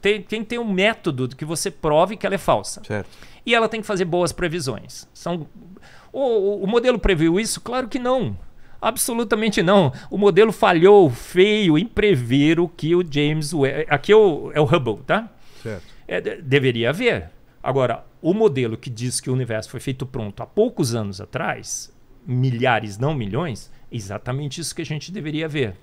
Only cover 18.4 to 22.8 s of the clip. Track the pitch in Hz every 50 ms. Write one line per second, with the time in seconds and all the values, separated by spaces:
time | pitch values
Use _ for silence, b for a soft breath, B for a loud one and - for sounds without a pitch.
18.4 | 220 214 143 131 127 113 110 113 - - 120 107 120 127 123 - - - 127 127
19.4 | 127 120 113 110 110 - - 127 - - 135 127 139 127 - 131 110 104 98 -
20.4 | 117 - _ - 214 254 247 - 170 120 117 117 107 101 101 95 101 - - 165
21.4 | 170 - 143 117 107 - - - - - - - - _ - - _ - 123 127
22.4 | 127 135 127 113 120 127 120 110